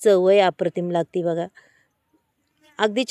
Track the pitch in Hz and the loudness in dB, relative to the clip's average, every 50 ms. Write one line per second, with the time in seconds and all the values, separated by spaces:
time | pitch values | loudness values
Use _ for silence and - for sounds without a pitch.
0 | - 214 196 185 185 185 196 202 190 180 165 - 185 175 - 185 175 175 175 170 | 2 2 4 4 4 4 4 4 4 2 0 -2 -4 -6 -4 -6 -6 -4 -2 -4
1 | 165 - - 185 170 170 165 170 170 190 _ _ - _ _ _ _ _ _ _ | -4 -4 -6 -6 -4 -4 -4 -4 -6 -8 _ _ -20 _ _ _ _ _ _ _
2 | _ _ _ _ _ _ _ _ _ _ _ _ _ _ _ - 208 - - 254 | _ _ _ _ _ _ _ _ _ _ _ _ _ _ _ -2 -2 -2 0 -2
3 | 262 - | -4 0